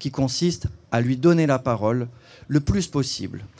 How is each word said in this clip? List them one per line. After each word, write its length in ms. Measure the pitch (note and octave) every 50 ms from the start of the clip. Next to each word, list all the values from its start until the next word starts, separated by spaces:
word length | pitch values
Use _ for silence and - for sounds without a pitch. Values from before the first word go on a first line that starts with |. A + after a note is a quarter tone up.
qui 100 | - C#3+
consiste 560 | - - C3+ B2+ B2+ - E3+ F3 E3+ - - - - - _ -
à 100 | - A#2
lui 160 | A#2+ B2 C3
donner 300 | B2+ C3 E3+ F3 E3 D#3+
la 140 | D3 C3+ B2+
parole 480 | B2+ C3+ A#2 G2+ G#2 A2 A#2+ B2 A#2+ A#2+ - - _ - - - - -
le 100 | C#3 D3+
plus 300 | D3 - G3 G3+ F3 -
possible. 560 | - D3 C3 - - - G2 F#2+ F#2+ G2 G#2 - - -